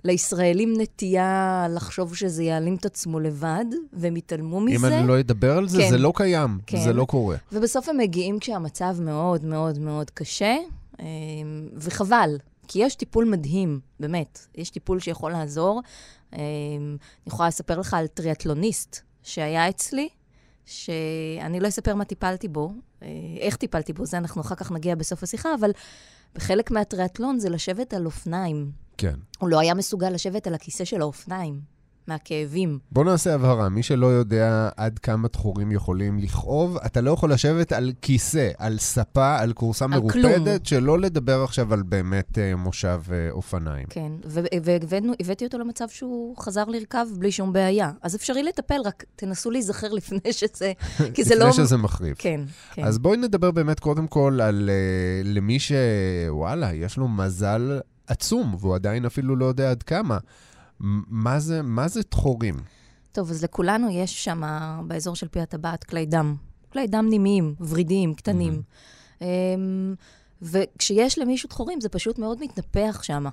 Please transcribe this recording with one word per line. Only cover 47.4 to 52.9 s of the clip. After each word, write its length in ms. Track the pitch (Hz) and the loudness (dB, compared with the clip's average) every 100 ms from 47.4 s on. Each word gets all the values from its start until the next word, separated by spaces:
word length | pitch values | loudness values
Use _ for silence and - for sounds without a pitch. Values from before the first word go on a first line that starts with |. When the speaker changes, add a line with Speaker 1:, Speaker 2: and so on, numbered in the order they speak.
| 190 | 0
Speaker 1:
בעיה. 380 | 190 190 202 170 - | 2 4 2 0 -4
אז 140 | 170 208 | -6 -4
אפשרי 260 | - 262 | -2 -2
לטפל, 380 | 302 330 240 285 | -2 -4 -2 -2
רק 200 | 240 - - - | -2 -6 -20 -10
תנסו 340 | 190 180 233 | -6 -4 -2
להיזכר 420 | 247 196 202 214 | -2 -2 -4 -4
לפני 400 | 208 - 196 220 | -4 -4 -4 -2
שזה, 400 | 190 214 - 190 185 - | -2 -4 -2 -4 -4 -6
Speaker 2:
<laughs> 220 | - 147 | -2 0
Speaker 1:
כי 100 | - | 2
זה 100 | 233 | 6
Speaker 2:
לפני 120 | 226 233 | 8 8
Speaker 1:
לא 60 | |
Speaker 2:
שזה 240 | 254 131 123 | 6 4 4
מחריב. 380 | 104 - 87 69 | 2 0 -4 -2
Speaker 1:
כן, 220 | 175 156 139 - - | -2 -2 -6 -12 -14
כן. 100 | - | -4
Speaker 2:
אז 140 | 135 | 0